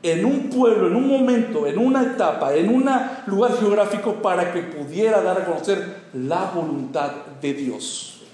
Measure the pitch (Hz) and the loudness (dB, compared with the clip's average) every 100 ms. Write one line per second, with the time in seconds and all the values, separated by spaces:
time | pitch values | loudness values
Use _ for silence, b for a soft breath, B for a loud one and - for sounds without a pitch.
0 | 175 165 214 277 - 254 247 208 185 208 | 0 0 2 0 -2 2 4 4 2 2
1 | 277 269 254 240 - 156 147 190 254 262 | 2 2 4 2 2 -2 -2 2 2 2
2 | 247 - 175 143 139 147 185 254 269 254 | 0 2 0 0 0 2 4 4 4 2
3 | - B - 196 240 233 214 208 202 - | 0 B -4 2 2 2 2 4 2 0
4 | 240 214 202 180 175 175 170 151 143 165 | -4 -2 0 0 0 -4 -6 -10 -8 0
5 | 220 208 185 185 175 160 - 196 - - | 2 2 2 0 -2 -4 0 -2 -2 -12
6 | - 131 131 170 185 175 156 139 127 156 | -12 -8 -4 -2 -2 -4 -4 -6 -4 -4
7 | 143 - - 135 143 139 131 107 - - | -4 -6 -14 -8 -6 -4 -4 -6 -8 -10
8 | - - - | -14 -18 -20